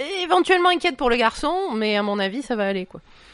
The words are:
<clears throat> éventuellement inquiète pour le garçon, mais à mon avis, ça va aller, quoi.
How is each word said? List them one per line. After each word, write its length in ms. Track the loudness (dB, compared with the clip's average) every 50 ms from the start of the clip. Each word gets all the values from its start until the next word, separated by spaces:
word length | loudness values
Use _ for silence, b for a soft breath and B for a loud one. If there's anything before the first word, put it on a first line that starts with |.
| -8
<clears throat> 160 | -6 -6 -4 -2
éventuellement 460 | 2 2 4 4 4 4 4 4 4
inquiète 260 | 2 2 0 -2 -2
pour 120 | 0 0 2
le 80 | 2
garçon, 540 | 2 2 0 0 0 -2 -2 -2 -2 -2 -4 -2
mais 200 | -2 0 0 0
à 60 | 0 0
mon 140 | 0 -2 -2
avis, 220 | -2 -2 -4 -6 -6
ça 120 | -4 -4
va 120 | -2 -2
aller, 180 | -2 -2 -4 -6
quoi. 140 | -10 -14 -20 -20 b b b b b